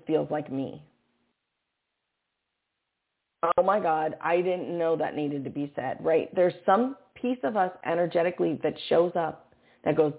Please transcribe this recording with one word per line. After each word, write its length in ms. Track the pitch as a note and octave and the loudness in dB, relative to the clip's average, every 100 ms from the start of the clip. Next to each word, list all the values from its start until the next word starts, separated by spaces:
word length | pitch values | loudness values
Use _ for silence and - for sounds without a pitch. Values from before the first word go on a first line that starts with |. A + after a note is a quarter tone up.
| - | -2
feels 240 | D#3 D3 | -2 0
like 200 | D3+ D3 | -4 -4
me. 320 | C3+ C3 D3 - _ _ _ _ _ _ _ _ _ _ _ _ _ _ _ _ _ _ _ _ _ _ _ _ _ E3 E3+ | -6 -6 -10 -18 _ _ _ _ _ _ _ _ _ _ _ _ _ _ _ _ _ _ _ _ _ _ _ _ _ 0 2
Oh 60 | |
my 160 | F#3 G#3 | 4 2
God, 400 | F3 D#3 D#3 D3+ | 2 0 0 -4
I 200 | D#3+ F3 | 0 2
didn't 340 | F3+ F3+ C3 E3+ | 2 -2 -4 -2
know 200 | E3 D#3+ | 0 0
that 180 | D3+ | -2
needed 300 | - D3 C#3+ | -2 -4 -4
to 60 | C3+ | -6
be 220 | C#3+ C#3+ - | -6 -6 -6
said," 280 | B2+ - | -6 -4
right? 300 | D#3 D#3+ - | 2 2 2
There's 200 | - F3+ - - | 2 2 2 2
some 300 | G3 B3+ C#4 _ | 2 2 -4 _
piece 280 | - B3 B3 | -8 -4 -4
of 120 | C4 G#3+ | -2 0
us 160 | F#3 F3+ | -2 -2
energetically 680 | - E3+ E3+ F3 E3+ F3+ E3+ C3+ | -4 0 0 2 0 0 -2 0
that 140 | D3+ D3 - | -4 -4 2
shows 260 | D#3 F3 | 4 4
up, 400 | F3 D#3+ - - _ _ _ | 0 -4 -6 -16 _ _ _
that 120 | D#3 D3+ | 0 2
goes 160 | D3+ | 2